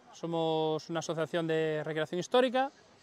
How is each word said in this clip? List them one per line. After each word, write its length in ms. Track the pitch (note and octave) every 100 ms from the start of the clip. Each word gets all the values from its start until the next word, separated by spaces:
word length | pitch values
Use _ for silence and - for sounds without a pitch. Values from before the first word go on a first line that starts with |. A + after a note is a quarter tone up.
| -
somos 760 | - E3 E3 D#3+ D#3+ D#3 D#3 -
una 120 | E3
asociación 440 | - D#3+ D#3 E3+ E3
de 380 | D#3+ D#3+ D3+ D#3
recreación 320 | D#3 D#3 F3+
histórica, 540 | - B3 B3+ B3+ C4+ - - -